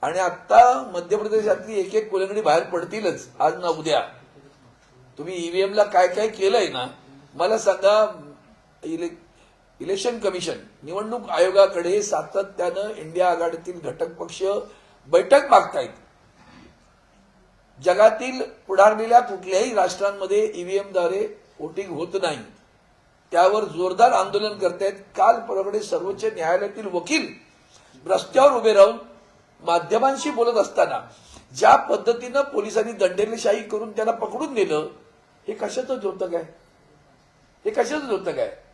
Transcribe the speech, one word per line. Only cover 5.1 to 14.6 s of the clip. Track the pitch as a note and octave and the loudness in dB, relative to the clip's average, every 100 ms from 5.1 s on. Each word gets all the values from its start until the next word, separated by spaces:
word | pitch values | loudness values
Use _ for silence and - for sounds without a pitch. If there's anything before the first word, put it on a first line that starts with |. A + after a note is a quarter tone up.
| - | -16
तुम्ही | D#3 F#3 E3+ | -10 -8 -6
ईव्हीएम | F3+ G3 | -2 -2
ला | G#3 | 2
काय | G3+ F#3 F3+ | 2 4 2
काय | F3+ A3 | 2 -2
केलंय | G#3 F#3+ A3+ F3+ | 0 0 2 0
ना, | B2+ A#2+ - - - - | -4 -10 -12 -20 -20 -20
मला | C3+ F3 A3 | -4 0 0
सांगा, | G#3 F#3 G3 G#3 - - C#3+ - _ _ _ _ | 0 2 4 4 2 -2 -18 -20 _ _ _ _
इले-, | D3+ D#3+ E3+ E3+ _ _ _ _ _ _ | -10 -6 -6 -10 _ _ _ _ _ _
इलेक्शन | C#3+ G3 A#3 A#3 | -6 -4 -4 -2
कमिशन, | G#3 F#3 D#3+ A#2 - _ | -4 -4 -8 -8 -12 _
निवडणूक | C#3+ F#3 G#3+ A#3+ G#3 | -12 -8 -6 -8 -6
आयोगाकडे | - F3+ F#3+ G3 F#3 E3+ G3+ | 2 2 6 6 4 0 -2
सातत्यानं | G3+ E3 D#3 G3 G3 - F3 F3+ G#3 G#3+ | 0 -4 -4 -6 -6 -4 -4 -4 -8 -8
इंडिया | D#3 E3+ F3+ | -10 0 0
आघाडीतील | E3+ E3+ E3 E3 F3+ | 2 -2 -4 -12 -12
घटक | D3+ - E3 - | -10 -8 -8 -8
पक्ष | E3+ - F#3 G#3 | -14 -6 -4 -4